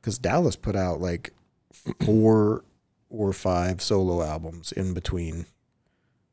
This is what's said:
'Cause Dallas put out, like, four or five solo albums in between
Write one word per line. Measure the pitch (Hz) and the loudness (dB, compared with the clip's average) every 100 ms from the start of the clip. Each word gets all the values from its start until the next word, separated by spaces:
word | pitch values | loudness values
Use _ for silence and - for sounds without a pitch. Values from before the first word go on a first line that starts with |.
'Cause | - 95 | -4 -4
Dallas | 85 135 170 - | 0 2 0 0
put | - 98 | -4 -2
out, | 92 80 | -2 -2
like, | 90 87 - _ _ _ _ - - - | -2 -4 -8 _ _ _ _ -18 -10 -4
four | - 110 110 110 104 113 - _ _ _ _ | 2 6 6 6 4 0 -6 _ _ _ _
or | 113 101 | -4 -2
five | 95 98 90 90 90 | -2 0 0 0 -2
solo | - 101 92 87 | 0 2 2 0
albums | 78 78 80 82 - | -2 -4 -8 -12 -8
in | - 95 | -4 -4
between | 87 - 90 85 82 85 _ _ _ _ _ _ _ _ | -4 -4 -4 -6 -8 -12 _ _ _ _ _ _ _ _